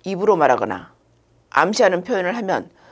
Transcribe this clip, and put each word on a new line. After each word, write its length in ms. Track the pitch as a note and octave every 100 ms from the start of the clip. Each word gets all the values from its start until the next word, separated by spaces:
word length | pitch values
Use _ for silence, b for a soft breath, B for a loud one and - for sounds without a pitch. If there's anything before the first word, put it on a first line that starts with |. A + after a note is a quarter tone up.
입으로 320 | - F#3 G#3+ F#3
말하거나 580 | C3+ B2 G#2+ F#2 - _ _ _ _ _ _
암시하는 520 | - E3+ A3 G#3 F#3
표현을 340 | F3+ G#3 F3+ A#3+
하면 320 | F#3+ C#3+ - b b